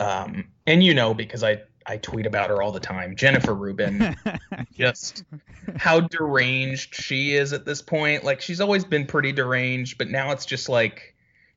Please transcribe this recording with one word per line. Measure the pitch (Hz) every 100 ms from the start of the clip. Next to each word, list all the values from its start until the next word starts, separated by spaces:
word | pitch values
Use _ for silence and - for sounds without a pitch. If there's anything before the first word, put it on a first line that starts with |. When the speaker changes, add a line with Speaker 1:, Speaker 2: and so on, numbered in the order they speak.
Speaker 1:
um, | 101 95 98 - - _ -
and | 165
you | 185
know, | 143 113
because | 110 110 117
I, | 110 107 - _ -
I | 107
tweet | - 113 107
about | 104 95
her | 101
all | 101
the | 95
time, | - 92 90 95
Jennifer | 131 135 123
Rubin. | 101 101 98 104 101 233 - - 175
Speaker 2:
<laughs> | - 180 127 -
Speaker 1:
Just | 127 - - - 185 151 - - - 165
how | 175 165
deranged | 170 165 156 135 127 131 131 131 -
she | - - 135 139
is | 143 139
at | 139
this | - 147
point. | - 156 151 147
Like, | 139 135
she's | - 175
always | 202 202
been | 185 151 139
pretty | 151 143
deranged, | 143 127 127 127 127 127 -
but | 123
now | 135 135
it's | 135 -
just | 131 -
like, | 123 113 - - _ _ _ _